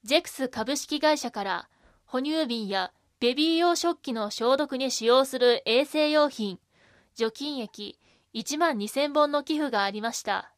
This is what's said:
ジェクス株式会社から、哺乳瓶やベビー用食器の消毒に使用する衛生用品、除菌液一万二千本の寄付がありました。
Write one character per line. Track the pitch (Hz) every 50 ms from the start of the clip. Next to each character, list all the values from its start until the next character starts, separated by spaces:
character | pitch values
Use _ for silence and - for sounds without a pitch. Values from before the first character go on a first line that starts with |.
| -
ジ | - 285
ェ | 339
ク | 339 -
ス | - - 262
株 | 254 - 226 220 233 285
式 | 285 - - 302 285
会 | 302 302 302
社 | 294 - 240
か | - 214 202
ら、 | 196 180 170 - _ _ _ _ _ _ _ _
哺 | _ - 254
乳 | 269 294 311 320 311
瓶 | 233 233 226 214
や | 190 196 190 185 175 _ _ _ _ _ _
ベ | 247 240 254
ビ | 285 311 330 330
ー | 330
用 | 349 349 349
食 | 339 - 339 330 _
器 | - 277
の | 233 226 208 208
消 | - - 226 247 269
毒 | 277 302 285 277
に | 254 269 254
使 | - - 220
用 | 233 247 262 269
す | 269 262 247
る | 247 247 240 - -
衛 | 220 220 254 294
生 | - - 311 302 302
用 | 302 302 294
品、 | 285 - - 214 196 180 - _ _ _ _ _ _ _ _ _ _ _
除 | - 226 226
菌 | 220 - 277 302 294 262
液 | 220 202 _ - 208 208 - _ _ _ _ _ _ _ -
一 | 220 - - 285
万 | 302 349 330 277
二 | 208 202 208
千 | - 262 285 294 277
本 | 302 294 294
の | 294 285 285
寄 | - 311
付 | 302 302 277
が | 233 202 196
あ | 196
り | 196 214
ま | 214 233
し | 233 - -
た。 | 214 196 - - - _